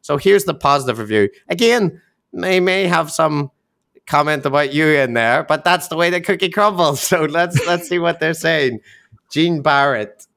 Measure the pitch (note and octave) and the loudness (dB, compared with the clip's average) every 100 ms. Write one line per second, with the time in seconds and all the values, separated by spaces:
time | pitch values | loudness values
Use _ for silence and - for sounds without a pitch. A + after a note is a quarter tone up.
0 | - C#3+ G3 G3 F#3+ D3 C#3+ C#3+ B2+ A2+ | -6 -2 2 2 2 -2 0 2 0 -4
1 | G#2+ G#2+ G2 - _ F3 A3+ A#3+ F#3 - | -2 2 2 -2 _ 0 2 2 0 -4
2 | _ _ _ - F3+ F#3 F#3 F#3 F#3 E3+ | _ _ _ -8 -2 0 2 0 0 0
3 | D#3 - D#3+ D3 C#3 - _ _ _ _ | -2 -2 0 0 -4 -10 _ _ _ _
4 | - D3 D3+ D3+ C#3+ C#3+ C#3+ C#3+ D#3 D3 | -2 0 0 0 0 0 0 0 2 2
5 | B2+ A#2 A2+ C#3 D#3 D3+ F3 F3+ - D#3+ | 2 0 2 0 0 -2 0 0 -2 -2
6 | E3+ F3 E3+ F#3+ F#3+ F#3+ G#3 F3+ D#3+ C#3 | 0 0 -2 -2 -2 0 0 2 0 0
7 | - F3 D#3 D#3+ F3+ F3+ F3 F3 E3+ F3+ | 0 0 0 0 0 0 0 -2 -2 -2
8 | E3+ E3 D#3+ D#3+ D#3+ D#3+ C3+ A2+ - - | -2 -2 -4 -2 -2 0 0 -4 -12 -20
9 | _ _ _ D3 E3+ D#3+ D3 C#3+ C#3+ A#2+ | _ _ _ -2 0 0 0 2 2 0
10 | G#2+ - - | -6 -12 -20